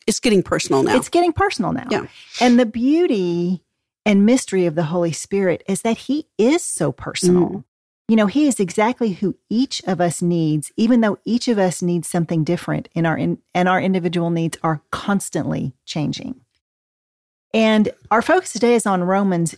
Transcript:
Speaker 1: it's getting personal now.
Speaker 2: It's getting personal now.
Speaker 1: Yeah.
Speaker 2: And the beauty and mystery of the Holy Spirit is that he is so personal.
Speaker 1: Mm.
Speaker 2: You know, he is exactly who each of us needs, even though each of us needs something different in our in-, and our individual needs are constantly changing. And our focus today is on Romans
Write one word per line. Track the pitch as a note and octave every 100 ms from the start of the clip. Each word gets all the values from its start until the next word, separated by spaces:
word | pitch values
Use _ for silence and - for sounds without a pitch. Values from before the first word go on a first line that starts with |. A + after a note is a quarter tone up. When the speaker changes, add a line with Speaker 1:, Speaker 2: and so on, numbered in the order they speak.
| -
Speaker 1:
it's | -
getting | B3+ G3+
personal | - D#3 - C3+
now. | C3+ B3+
Speaker 2:
It's | -
getting | E4+ F4
personal | D#4 G4 - E3
now. | - B3
Speaker 1:
Yeah. | G#3+ - - - -
Speaker 2:
And | B3 A#3+
the | B3
beauty | A3+ B3+ D#4 F4+ A3 F3+ F3 F3 F#3 _ _ _ _
and | - G3 G3+
mystery | B3+ - F#3+ F3
of |
the | D#3
Holy | D3+ F3+ E3+
Spirit | D3+ - G3 F#3+ D#3+ -
is | F#3+
that | A#3 A3+
he | - C#4+ - -
is | A3 E4+
so | - - D3
personal. | C3 - - F3+ F3+ E3+
Speaker 1:
Mm. | F#3+ - _ _ _ -
Speaker 2:
You | A3
know, | G#3
he | C4+ D4+
is | -
exactly | F#3+ - G#3+ B3+ A#3
who | E3+ F#3 - _
each | G#3+ C#4 - -
of | F3+
us | F3 -
needs, | F3 F3 D#3+ D3+ - -
even | A3 B3
though | A3 -
each | - A#3 -
of | G#3+
us | F#3 E3
needs | F3 F3 D#3
something | F3 E3 E3+
different | D3+ F3 - D3+ -
in | - E3
our | D#3
in-, | E3 E3+ _
and | F3+ F3+
our | F#3
individual | F#3 F#3+ E3+ E3+ E3+
needs | E3+ E3 -
are | E3 D#3 _
constantly | - - G3 - F3 - D#3 D3+ - -
changing. | E3+ D3 - - - _ _ _ _ _ _ _ _ _ _ _
And | A3 A3 G#3+ G#3 - -
our | A3
focus | A#3 F4 F#4
today | G#3+ A#3+
is | A#3+ G#3
on | F#3
Romans | F3 F#3+ G3 F3 E3